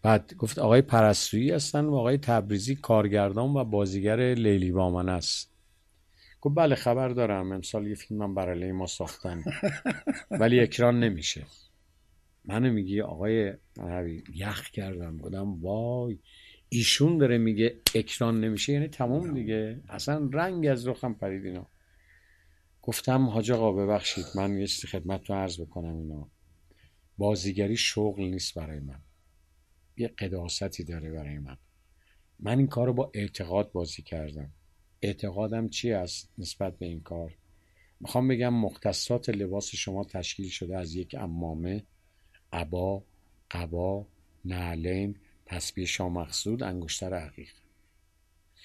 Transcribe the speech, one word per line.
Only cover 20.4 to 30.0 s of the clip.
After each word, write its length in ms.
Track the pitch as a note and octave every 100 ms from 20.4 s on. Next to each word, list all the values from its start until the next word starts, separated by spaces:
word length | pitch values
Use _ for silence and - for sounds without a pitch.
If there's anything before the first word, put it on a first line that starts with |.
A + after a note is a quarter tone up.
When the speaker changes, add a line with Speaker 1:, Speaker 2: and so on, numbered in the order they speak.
| F3+ F3 D3+
Speaker 1:
از 220 | B2+ A#2+
رخم 260 | A#2+ B2+
پرید 300 | G#2+ G2 F#2+
اینا. 220 | G2 F2+ - _ _ _ _ _ _ _ _ _ _ _
گفتم: 440 | - - - C3 C3
"حاج 240 | A2 A2
آقا 220 | A#2+ A2
ببخشید، 520 | G2 G2+ G#2 - - E2+
من 240 | F#2+ G2 G2
یه 80 | G2
چیزی 200 | - -
خدمتتون 500 | F#2+ E2+ F#2+ - G2
عرض 240 | F#2+ E2+
بکنم 360 | D#2+ F2 E2 D#2+
اینا. 320 | D#2+ D2+ D2 _ _ _ _ _ _ _ _ -
بازیگری 580 | G#2 G#2 G2 F#2+ G2+ A#2
شغل 480 | - - G#2+ G2
نیست 300 | F#2 F#2 -
برای 240 | E2+ D#2 D2+
من. 200 | C#2 C2+ - _ _ _ _ _ _ _ _
یه 120 | -